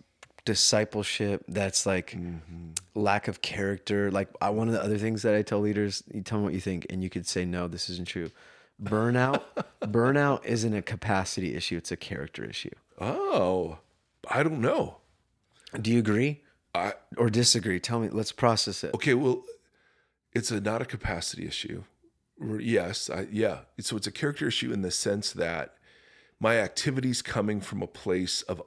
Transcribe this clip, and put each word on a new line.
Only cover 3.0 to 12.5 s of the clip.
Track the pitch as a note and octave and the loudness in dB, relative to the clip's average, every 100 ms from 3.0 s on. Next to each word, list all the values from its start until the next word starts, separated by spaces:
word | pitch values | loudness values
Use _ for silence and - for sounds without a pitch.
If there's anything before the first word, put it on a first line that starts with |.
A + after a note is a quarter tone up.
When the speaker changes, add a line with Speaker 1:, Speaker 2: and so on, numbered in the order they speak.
| G#2 G2+ - | 2 2 0
Speaker 1:
of | G2 | -4
character. | - G#2+ G2 G2 - G2+ G2+ | -6 -2 -2 -2 0 2 2
Like, | F#2+ G2 - | 0 -2 -2
I, | G2+ | 0
one | G#2+ A2+ | 2 2
of | |
the | A2+ | 2
other | G#2 G#2+ | 2 0
things | A2 G#2+ | 0 0
that | A2 G#2 | 4 4
I | |
tell | G#2 G#2 | 4 2
leaders, | G#2 G#2 G2+ G2 - | 2 2 0 -2 -8
you | G#2+ | -8
tell | F#2+ G#2+ | -2 0
me | G2+ | 0
what | |
you | F2+ | 0
think, | G2 F2+ - | -2 -4 -4
and | F#2 | -4
you | F#2 | -4
could | F2+ F2 | -4 -4
say, | F#2+ F2+ | -2 -2
"No, | F2 F2 | -2 -4
this | F2 - | -4 -6
isn't | F2 F2 | -6 -6
true." | F#2 E2 - - - _ - | -6 -8 -10 -20 -20 _ -10
Burnout, | G2+ G#2+ A#2 B2 C3 C#3 - - | 0 2 4 4 4 2 -2 -8
Speaker 2:
<laughs> | - _ | -8 _
Speaker 1:
burnout | - A2+ B2 C#3+ C#3+ C3+ - | 0 4 4 4 4 2 0
isn't | A2+ A2+ | 0 2
a | G#2 | -2
capacity | - G2 G#2 G2 F#2+ - F2+ C#2 | -4 -4 0 0 0 -2 -4 -4
issue. | - E2+ | -4 -4
It's | - | -4
a | F2 | -8
character | - F#2+ D2 - | -6 -8 -8 -8
issue. | G#1+ | -10